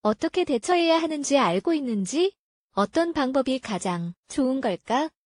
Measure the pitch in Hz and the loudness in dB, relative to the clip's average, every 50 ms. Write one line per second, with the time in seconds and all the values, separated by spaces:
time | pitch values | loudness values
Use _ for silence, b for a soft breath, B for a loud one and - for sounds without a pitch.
0 | - 214 214 _ - 330 - 359 349 - 285 233 - - 359 349 339 330 320 330 | 0 0 0 _ -2 -2 0 0 0 0 0 -2 0 0 2 2 4 4 2 2
1 | 320 311 311 294 277 - 277 277 240 180 170 196 - 339 330 302 277 247 226 202 | 2 -2 -4 -4 -2 2 2 2 4 2 0 0 0 0 0 0 -2 -2 -2 -2
2 | 190 185 - 302 359 392 - _ _ _ _ _ _ _ _ 190 202 196 - 330 | -2 -2 0 0 0 0 -2 _ _ _ _ _ _ _ _ -2 -2 0 2 0
3 | 339 339 320 311 269 254 262 277 262 269 262 262 - - 214 - - 196 175 175 | 0 0 0 -2 -2 0 0 0 0 0 -2 -4 -4 -6 -6 -4 -2 -4 -4 -4
4 | 170 175 175 _ _ _ - - 262 254 262 269 262 226 185 - _ - 233 262 | -6 -8 -10 _ _ _ -2 0 0 0 0 0 -2 -2 -4 -4 _ -2 -2 0
5 | 311 320 _ _ _ | 0 -2 _ _ _